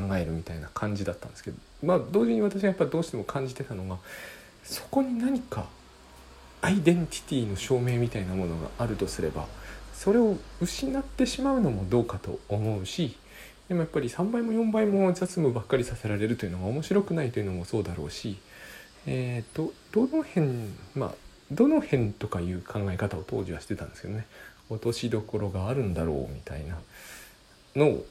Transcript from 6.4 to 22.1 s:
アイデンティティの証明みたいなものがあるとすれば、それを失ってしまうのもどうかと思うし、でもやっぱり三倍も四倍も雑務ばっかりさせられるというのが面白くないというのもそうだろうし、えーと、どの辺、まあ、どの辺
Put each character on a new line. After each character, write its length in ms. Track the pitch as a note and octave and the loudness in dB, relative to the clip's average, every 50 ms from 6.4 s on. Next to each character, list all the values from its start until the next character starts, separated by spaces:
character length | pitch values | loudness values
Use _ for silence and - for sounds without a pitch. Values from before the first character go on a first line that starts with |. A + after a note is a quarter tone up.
| - - - - | -20 -20 -10 -4
ア 80 | - E3 | 0 2
イ 120 | G3 G3+ | 2 6
デ 120 | D3+ E3 F3 | 6 6 6
ン 140 | E3+ E3 D3+ | 6 4 0
テ 100 | - - | -4 -8
ィ 60 | - | -6
テ 120 | - D3+ | -2 0
ィ 100 | C3 A#2 | 0 0
の 100 | G#2 G2 | 0 -2
証 240 | F#2 - - C3 B2 | -4 0 2 2 2
明 180 | B2 B2 A#2+ A#2+ | 4 2 2 2
み 120 | A#2+ A2+ | 2 0
た 100 | - G#2+ | 0 -4
い 80 | F#2+ F2+ | -4 -2
な 80 | F#2 | -2
も 100 | F#2+ F#2 | -2 0
の 140 | E2+ E2 E2 | -2 -2 -4
が 100 | D#2+ - - - | -4 -6 -4 -4
あ 80 | A#2+ | -2
る 100 | A2+ G#2+ | -2 0
と 120 | G2 G2 F2+ | -2 -2 -2
す 140 | - - | -2 -2
れ 80 | F2 D#2 | -2 -2
ば、 180 | - D#2+ D2 - - - - - - - - - - | -2 -4 -6 -6 -10 -14 -14 -14 -14 -14 -16 -16 -14
そ 200 | - - G3 G#3 | -2 2 4 6
れ 60 | A#3+ | 6
を 180 | A#3 G#3+ F#3+ - - - - - | 6 6 4 2 -2 -10 -6 -4
失 360 | F3 F3+ - - C4+ C4+ C4 C#4 | -4 -2 -2 -4 -4 -2 -2 -2
っ 60 | C4+ | -4
て 220 | - - - C4 | -4 0 0 0
し 160 | A#3+ - - | 0 2 0
ま 100 | B3+ C#4 | 0 2
う 100 | C4+ B3+ | 2 4
の 100 | G#3+ C#3+ | 2 2
も 140 | A2+ G2 F#2+ F#2 | 2 0 0 2
ど 120 | A2 A#2+ | 2 2
う 40 | A#2 | 2
か 140 | - - G2 | 2 -2 -6
と 200 | - - - - - - | -6 -6 -8 -8 -4 -2
思 320 | G2+ G#2 G#2+ A2 G#2+ G2+ | -2 0 0 0 0 -2
う 60 | F#2+ | -4
し、 320 | - - - E3 A#2 - - - - - - - - - - - - | -4 -2 -2 -2 -2 -4 -8 -16 -20 -20 -20 -20 -20 -20 -20 -6 -2
で 60 | F3+ | 0
も 80 | E3+ | 0
や 60 | E3 D#3 | 0 0
っ 20 | |
ぱ 100 | - D#3 | 0 -2
り 100 | C3 A#2+ | -2 -2
三 220 | - - F3 G#3 | -2 -2 0 0
倍 100 | A#3 A#3+ | 0 0
も 100 | A#3 A3+ | 0 2
四 200 | A3 A3+ A#3 A3 | 2 2 2 4
倍 140 | G#3+ A3 G#3+ | 4 4 4
も 260 | G#3 G3 G3 G3 F#3 F3 | 4 6 6 6 6 4
雑 140 | - F#3 F3 | 2 0 -2
務 240 | - F3 D#3+ C3+ | 0 2 2 4
ば 100 | A#2 A#2 | 2 2
っ 40 | G#2 | 0
か 120 | - - B2+ | 2 2 2
り 60 | A#2+ | 2
さ 120 | - A#2+ | 0 -4
せ 120 | - - G#2+ | -4 -2 -2
ら 80 | G#2 G2 | 0 2
れ 100 | G#2+ A2 | 2 2
る 100 | A#2+ - | 0 0
と 80 | A2 | -2
い 40 | F2+ | -4
う 20 | |
の 80 | F2 F2+ | -4 -2
が 60 | F#2 | -2
面 180 | G2 A#2+ D3+ D#3+ | -2 0 -2 0
白 200 | - F#3+ G3+ G3 | 4 4 4 4
く 100 | - F3+ | 4 0
な 100 | E3 D3 | 0 0
い 80 | A#2 | 0
と 80 | A2+ A2+ | 0 -2
い 40 | G#2 | -2
う 20 | |
の 80 | F#2+ F#2 | -2 -2
も 120 | F2+ E2+ | -4 -4
そ 140 | - - A2 | -2 -2 -2
う 40 | G2+ | 0
だ 120 | F#2 F2 | -2 -4
ろ 100 | E2 D2 | -4 -6
う 60 | D2 | -6
し、 260 | - - - B2 G2 G2+ - - - - - - - - - - - - - C#3+ | -8 -6 -6 -6 -8 -8 -10 -18 -20 -20 -18 -18 -18 -18 -20 -20 -20 -12 -6 -4
え 360 | C3 B2+ B2+ B2 B2 A#2+ G#2+ - | -2 -2 -2 -2 -4 -4 -6 -6
ー 40 | - | -4
と、 180 | - D#3+ - - - - - | -4 -4 -4 -4 -8 -16 0
ど 100 | - G#3+ | 2 2
の 220 | B3 B3+ D#4 D#4+ D4+ | 4 4 2 0 0
辺、 240 | - - F#3 D#3 C3+ B2 A#2+ A2+ G#2 F2+ - - - - | 2 2 2 2 4 2 0 -4 -6 -8 -10 -14 -8 -4
ま 120 | C3+ A#2+ E2+ | -2 -2 -2
あ、 40 | - - - - - - - - | -4 -8 -14 -20 -20 -20 -12 -8
ど 160 | C#3+ D3+ A#3+ C#4+ | 4 6 6 6
の 140 | D#4+ D4 | 8 4
辺 300 | - - D3 C3 A#2 G#2 | 4 4 2 4 4 2